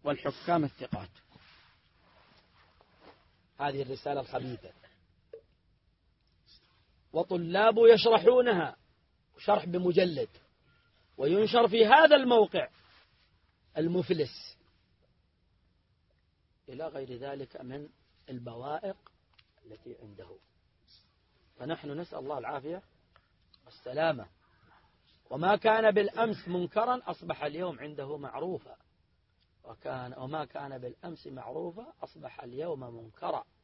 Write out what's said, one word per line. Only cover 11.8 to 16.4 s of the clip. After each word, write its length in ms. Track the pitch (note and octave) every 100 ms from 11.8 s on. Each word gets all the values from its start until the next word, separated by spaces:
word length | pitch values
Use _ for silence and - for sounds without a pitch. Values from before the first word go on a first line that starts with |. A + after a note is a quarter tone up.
| G#3+
هذا 300 | C4+ D#4+ D4
الموقع 520 | B3+ A#3 G#3 F3+ - _ _ - _ _ _ _ _ _ _ D3+
المفلس، 800 | E3 F3+ E3+ F3 C#3+ - - - _ _ _ _ _ _ _ _ _ _ _ _ _ _ _ _ _ _